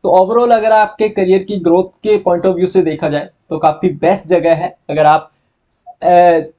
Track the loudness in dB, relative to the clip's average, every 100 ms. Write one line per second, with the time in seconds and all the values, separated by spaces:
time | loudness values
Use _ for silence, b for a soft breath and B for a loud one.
0 | 2 2 2 0 2 0 2 0 0 -2
1 | -4 -2 0 0 -2 -4 0 0 -2 _
2 | -2 0 0 -2 -2 -2 -2 0 -2 -4
3 | -4 -6 -8 _ _ -2 -2 0 -4 -2
4 | -2 -2 0 -2 2 0 -2 -12 -8 0
5 | 2 2 -2 _ _ _ _ _ -20 -6
6 | 2 4 4 2 -2